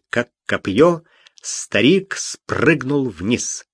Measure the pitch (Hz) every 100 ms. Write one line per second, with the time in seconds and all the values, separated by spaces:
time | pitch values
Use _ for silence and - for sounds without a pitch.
0 | _ - 120 _ - 95 - 95 180 170
1 | - _ _ _ - - - 104 120 190
2 | 190 - - - - - 156 156 127 143
3 | 131 85 95 120 - - -